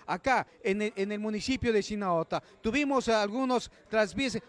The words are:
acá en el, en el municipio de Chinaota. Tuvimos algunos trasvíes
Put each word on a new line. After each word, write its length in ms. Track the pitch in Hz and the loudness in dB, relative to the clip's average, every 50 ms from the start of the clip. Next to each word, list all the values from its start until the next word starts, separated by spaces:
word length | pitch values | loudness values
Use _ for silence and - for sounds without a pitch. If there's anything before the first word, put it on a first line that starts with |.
| - | -6
acá 400 | - 156 180 - 269 262 214 156 - - _ | -6 -6 -2 0 2 2 2 0 -2 -8 _
en 220 | - 190 190 208 214 | -2 -2 0 0 -2
el, 100 | 214 226 | -2 -2
en 160 | 196 196 202 | -4 -4 -4
el 80 | 208 208 | -4 -4
municipio 540 | 214 214 214 208 - - 262 247 - 240 220 | -4 -4 -4 -4 -2 -2 -2 0 2 2 2
de 80 | 208 | 2
Chinaota. 640 | 190 - 214 208 202 185 175 165 165 - - 160 - - - - | 2 0 -4 -4 0 0 2 0 0 0 -4 -4 -4 -8 -14 -6
Tuvimos 480 | - 220 220 285 294 277 277 262 - 233 | -4 0 0 2 2 2 2 2 2 2
algunos 600 | 226 220 208 208 202 254 262 254 254 233 - - - - _ - | 2 2 2 0 -2 -2 0 0 0 0 -2 -4 -12 -20 _ -2
trasvíes 480 | - 220 214 190 156 208 277 254 202 220 - | 0 2 2 2 0 -2 -2 -2 -2 -4 -6